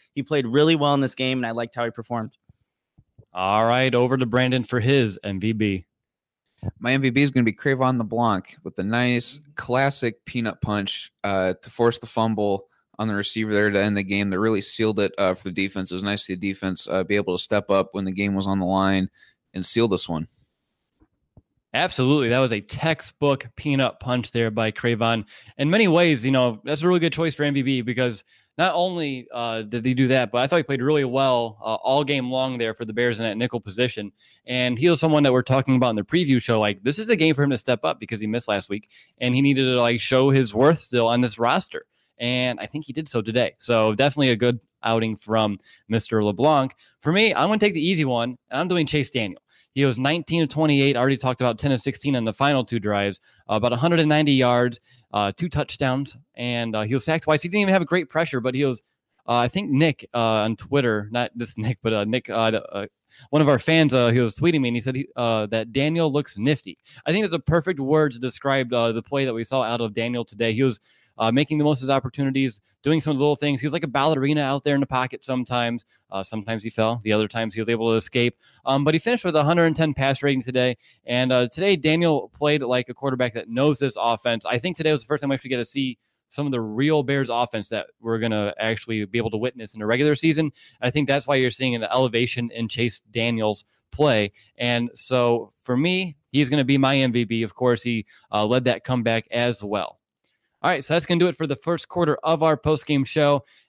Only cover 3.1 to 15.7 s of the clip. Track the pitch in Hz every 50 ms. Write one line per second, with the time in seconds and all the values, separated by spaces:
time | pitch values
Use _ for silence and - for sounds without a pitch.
3.1 | _ - - _ - 90 92 98 104 110 113 117 120 127 131 127 123 120 123 123
4.1 | 135 127 127 110 120 127 127 127 127 127 117 - 127 120 107 131 139 135 117 104
5.1 | 92 - - 101 98 92 104 110 110 107 107 101 95 90 - _ _ _ _ _
6.1 | _ _ _ _ _ _ _ _ _ _ - 98 - _ 117 123 131 135 135 127
7.1 | 120 139 143 139 127 127 117 110 98 - - 143 135 127 131 131 127 120 113 101
8.1 | 113 120 120 113 98 92 - - - - - - - - 95 104 117 120 123 123
9.1 | 123 120 - - - - - - _ - - - 123 131 135 139 139 - 127 117
10.1 | - - _ - - 120 117 107 - - - 107 104 104 98 - - - - -
11.1 | _ _ - 101 98 95 92 92 90 - - 120 - - 117 117 117 - 117 -
12.1 | - 117 113 110 107 107 104 101 98 98 - _ _ _ _ _ _ - 110 110
13.1 | 101 101 101 - - 113 110 107 104 104 107 104 101 98 101 104 101 101 98 95
14.1 | 98 101 101 98 92 92 110 113 110 98 98 - - - 110 110 101 104 101 95
15.1 | - 98 98 92 90 - - 95 85 98 95 98